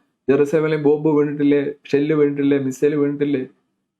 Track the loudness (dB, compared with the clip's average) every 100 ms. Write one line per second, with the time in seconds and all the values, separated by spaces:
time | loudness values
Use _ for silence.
0 | _ _ 0 2 2 0 0 0 0 2
1 | 2 2 0 0 0 2 0 -8 -4 -2
2 | 0 0 0 0 0 0 -2 -2 -2 0
3 | -2 -2 -4 -4 -6 _ _ _ _